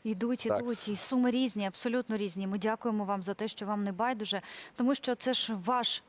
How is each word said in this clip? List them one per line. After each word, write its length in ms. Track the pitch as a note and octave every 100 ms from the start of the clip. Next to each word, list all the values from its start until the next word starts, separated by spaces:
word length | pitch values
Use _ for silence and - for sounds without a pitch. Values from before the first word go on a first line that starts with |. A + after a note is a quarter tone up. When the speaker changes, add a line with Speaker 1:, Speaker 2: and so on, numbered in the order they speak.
| A3
Speaker 1:
Ідуть, 400 | G3+ A#3 B3 A3+
Speaker 2:
Так. 120 | G#3
Speaker 1:
ідуть, 260 | A#3+ A#3 -
і 80 | G3+
суми 340 | - B3+ B3
різні, 360 | A#3+ C4 G#3 G3+
абсолютно 500 | - B3 A#3+ A#3+ G#3+
різні. 300 | G3+ F3+ G3
Ми 120 | G3
дякуємо 460 | G#3+ A3 A#3+ G#3+
вам 180 | G3 G3+
за 120 | F#3
те, 140 | G3 G#3+
що 180 | - G3+
вам 180 | G#3
не 80 | G3+
байдуже, 480 | F#3 A#3 A#3+ G#3 G3+ - - - -
тому 180 | B3
що 200 | C4+ -
це 200 | A#3+ B3+
ж 200 | A#3+ - G#3+ F3+
ваш, 360 | B3 A#3 -